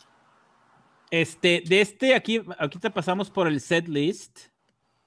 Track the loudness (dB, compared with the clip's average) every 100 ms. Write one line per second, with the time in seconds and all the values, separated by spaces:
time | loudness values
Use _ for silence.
0 | _ _ _ _ _ _ _ _ _ _
1 | _ -2 -2 0 2 2 2 2 2 0
2 | 2 2 2 -2 -4 -6 -6 -4 -6 -4
3 | -2 -4 -4 -2 0 -2 0 -2 0 -2
4 | -2 -4 -10 -20 -20 _ _ _ _ _